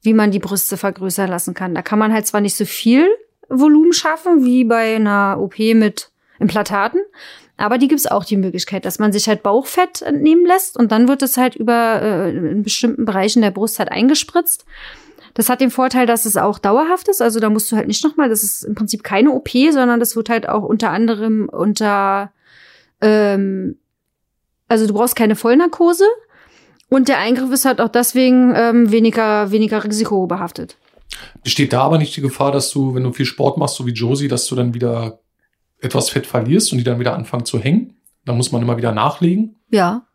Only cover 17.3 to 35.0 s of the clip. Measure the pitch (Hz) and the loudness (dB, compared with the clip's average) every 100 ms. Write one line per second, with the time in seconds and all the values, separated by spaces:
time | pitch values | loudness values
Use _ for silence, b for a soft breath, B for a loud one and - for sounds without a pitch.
17.3 | 220 214 214 - 214 - 208 311 302 277 | 0 0 0 0 -2 -2 -2 -2 0 0
18.3 | 220 214 - - 208 214 214 - 190 - | 0 -4 -6 -8 -6 -4 -6 -4 2 2
19.3 | 254 - 247 294 294 247 240 233 233 220 | 2 -2 2 2 2 2 0 -2 -4 -2
20.3 | 226 - 214 196 220 220 170 226 214 220 | -4 -2 -4 -2 -2 -2 0 0 0 -2
21.3 | 214 208 - 190 208 214 202 196 196 202 | -2 -4 -2 -2 0 0 0 0 -2 -6
22.3 | b b b b b b _ 214 214 208 | b b b b b b _ 2 4 2
23.3 | 196 196 190 185 - _ _ _ _ _ | 0 -2 -4 -8 -10 _ _ _ _ _
24.3 | _ _ _ _ 226 220 208 240 - 220 | _ _ _ _ 0 2 0 -2 0 0
25.3 | 214 233 262 349 330 339 339 392 480 b | 2 2 4 2 2 0 4 2 2 b
26.3 | b b b b b _ 269 254 247 190 | b b b b b _ 0 2 0 0
27.3 | 247 262 254 269 247 233 240 240 247 254 | 0 0 0 0 0 0 0 0 2 4
28.3 | 254 247 - 233 233 233 226 226 226 220 | 6 4 4 2 4 4 4 2 2 0
29.3 | 214 202 214 214 214 208 214 220 202 185 | 0 0 0 0 -2 -4 -4 -2 -2 -2
30.3 | 180 175 - 160 _ _ _ _ B B | -4 -8 -10 -16 _ _ _ _ B B
31.3 | B - - 139 123 139 160 147 - 135 | B -10 -2 0 2 2 2 0 -4 -6
32.3 | - 139 139 135 143 135 127 127 123 127 | -2 -2 -2 -4 -4 -2 -2 -4 -4 -6
33.3 | - 131 147 139 - 123 113 117 139 143 | -2 -2 0 -4 -4 -8 -4 -2 -2 -2
34.3 | 123 - 127 123 120 120 117 | -4 -4 -2 -2 -2 -4 -4